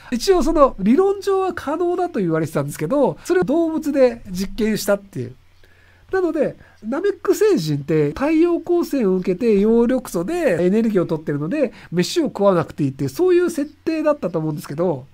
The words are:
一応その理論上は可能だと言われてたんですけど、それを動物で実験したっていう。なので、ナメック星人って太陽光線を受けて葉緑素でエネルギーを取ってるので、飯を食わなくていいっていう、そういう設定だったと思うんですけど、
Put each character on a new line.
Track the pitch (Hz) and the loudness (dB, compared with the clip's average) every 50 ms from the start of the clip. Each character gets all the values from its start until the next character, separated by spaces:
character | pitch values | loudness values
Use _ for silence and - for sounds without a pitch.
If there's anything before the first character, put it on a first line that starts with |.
| - - | -10 -8
一 | 247 233 - 392 370 | -6 -4 0 2 2
応 | 349 254 | 2 2
そ | 302 - | 2 4
の | 311 277 247 - - | 6 4 4 4 0
理 | 180 208 247 | 2 4 4
論 | 349 381 403 392 403 | 4 4 2 0 0
上 | 370 392 392 381 | -2 -2 0 0
は | 381 370 - | 0 -2 -4
可 | - - 262 311 | -6 -6 -6 -4
能 | 320 359 349 359 | -2 0 -2 0
だ | 370 359 349 | -2 -2 -4
と | 349 247 | -2 -2
言 | 190 165 | -2 0
わ | 160 160 | 0 0
れ | 160 | -2
て | 151 - | -2 -2
た | 156 139 | -4 -4
ん | |
で | 147 - | -4 -6
す | - | -6
け | 151 | -4
ど、 | 156 254 294 262 196 147 - - | -2 0 2 2 0 0 -4 -4
そ | - 359 | -2 0
れ | 370 190 | 0 2
を | |
動 | 185 277 339 339 320 | 2 2 0 0 0
物 | 320 302 - 285 294 | -2 -4 -4 -2 2
で | 277 262 247 233 233 - 208 | 2 2 2 2 -2 -10 -10
実 | 180 180 196 190 - | -8 -6 -6 -6 -4
験 | - 208 220 214 - | -2 -2 0 0 -2
し | - | 0
た | - 202 | -2 -2
っ | 202 202 | -2 -2
て | - - 131 | -10 -10 -10
い | 120 | -10
う。 | 117 - - _ - _ _ - - _ _ _ _ _ _ _ - - | -10 -12 -18 _ -20 _ _ -20 -20 _ _ _ _ _ _ _ -6 -4
な | 381 370 | -2 -2
の | 330 302 | -2 0
で、 | 311 247 165 - - - - - - - | 0 -2 -2 -2 -8 -16 -20 -20 -14 -8
ナ | 214 262 311 | -6 -6 -2
メ | 381 403 | -2 -2
ッ | 392 - | -4 -2
ク | - 403 359 | -2 -2 0
星 | 339 403 440 370 240 | 2 2 2 2 2
人 | 160 156 147 143 | 0 -2 -4 -4
っ | |
て | 139 - 160 156 147 143 | -2 0 2 2 2 0
太 | 151 - 254 302 330 | 0 -2 -2 0 2
陽 | 311 330 349 339 320 | 4 4 2 2 -2
光 | 330 - 349 349 339 | 0 0 0 0 0
線 | 330 294 277 226 185 | 0 0 0 2 2
を | 185 | 0
受 | 185 180 202 180 | 0 0 -2 -2
け | 180 | 0
て | 254 233 214 196 | 2 2 2 4
葉 | 202 220 226 233 233 | 4 4 4 4 4
緑 | 233 254 254 - | 2 0 -2 -4
素 | - - 175 170 | -4 -4 -4 -4
で | 202 330 359 330 262 175 160 175 | -2 -2 0 0 0 0 2 2
エ | 180 | 2
ネ | 196 226 226 | 2 2 2
ル | 226 | 2
ギ | 208 185 | 2 0
ー | 165 | 0
を | |
取 | 170 165 151 | 0 -2 -4
っ | 160 | -4
て | - 147 | -4 -4
る | 143 | -4
の | 147 170 | -4 -4
で、 | 254 311 277 - - - - - | -2 -2 -2 -2 -4 -10 -14 -6
飯 | 165 175 175 - - 349 | -2 -2 -2 0 0 -2
を | 302 | -2
食 | 240 - - 196 | -2 -2 2 2
わ | 202 190 | 4 4
な | 170 147 | 2 0
く | - - | -2 -4
て | - 151 | -2 -2
い | 135 | -2
い | |
っ | 131 | -2
て | 135 143 | -4 -6
い | |
う、 | 131 | -6
そ | - - 359 370 | -2 0 2 4
う | 349 | 4
い | 349 | 4
う | 359 339 | 2 2
設 | - 285 285 294 - | -2 -4 -6 -6 -8
定 | - _ 339 320 311 302 | -8 _ -4 -4 0 0
だ | 302 | 0
っ | 294 294 | 0 0
た | - 180 | -2 -4
と | 175 165 | -4 -2
思 | 156 156 | -2 -2
う | 151 | -4
ん | |
で | 151 | -6
す | - - | -8 -10
け | 147 | -6
ど、 | 151 175 185 151 127 131 - | -2 -2 -2 -2 -4 -6 -14